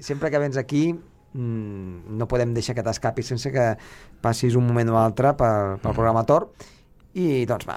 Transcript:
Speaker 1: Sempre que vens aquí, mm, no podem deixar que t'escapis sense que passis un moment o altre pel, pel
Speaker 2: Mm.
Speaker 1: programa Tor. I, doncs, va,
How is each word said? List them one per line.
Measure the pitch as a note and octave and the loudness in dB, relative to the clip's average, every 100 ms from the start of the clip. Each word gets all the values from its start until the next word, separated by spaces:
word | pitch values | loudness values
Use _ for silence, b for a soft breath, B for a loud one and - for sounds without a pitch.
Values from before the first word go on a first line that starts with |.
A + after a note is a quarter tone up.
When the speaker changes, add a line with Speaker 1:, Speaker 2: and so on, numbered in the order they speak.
Speaker 1:
Sempre | - C#3+ D#3 | -6 -4 -2
que | D3 | 0
vens | C#3+ C3+ | 0 -2
aquí, | B2 D3 D#3+ | -2 0 0
mm, | E3+ - _ _ C3 A#2+ A2+ G#2 G2 F#2 F2 G#2 G#2+ | -2 -8 _ _ -8 -4 -4 -6 -8 -10 -12 -10 -6
no | A2+ | -2
podem | B2 A#2+ | 0 0
deixar | A#2 A2 A#2+ | 0 -2 -4
que | |
t'escapis | A2+ - A#2+ - A2+ | -4 -2 -2 -4 -4
sense | B2 C#3 | -6 -2
que | C3 A#2 A2 B B B B | 0 0 0 B B B B
passis | A#2 A#2 B2+ B2 | -2 2 2 4
un | A#2+ | 4
moment | A#2 A2+ | 2 2
o | A2+ | 4
altre | A2+ A2 C#3 C#3+ | 2 4 2 4
pel, | A#2+ G#2+ G2 F#2+ | 2 2 0 -2
pel | A2+ | -2
Speaker 2:
Mm. | A2 | 0
Speaker 1:
programa | A2+ A2+ A2 | 2 2 4
Tor. | D3+ - - B B B _ - F#3 | 2 2 -8 B B B _ -12 -2
I, | F3 C3 A#2+ | 0 0 0
doncs, | A#2 | -2
va, | - | -6